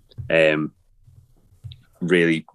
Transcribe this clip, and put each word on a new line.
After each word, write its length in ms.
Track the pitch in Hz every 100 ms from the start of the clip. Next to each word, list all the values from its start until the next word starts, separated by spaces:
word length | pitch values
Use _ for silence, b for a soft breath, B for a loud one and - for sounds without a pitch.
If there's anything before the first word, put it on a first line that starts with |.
| _ - -
Um, 420 | 80 78 78 76 - _ _ _ - _ _ _ _ - - _ _
really, 440 | 87 87 82 80 -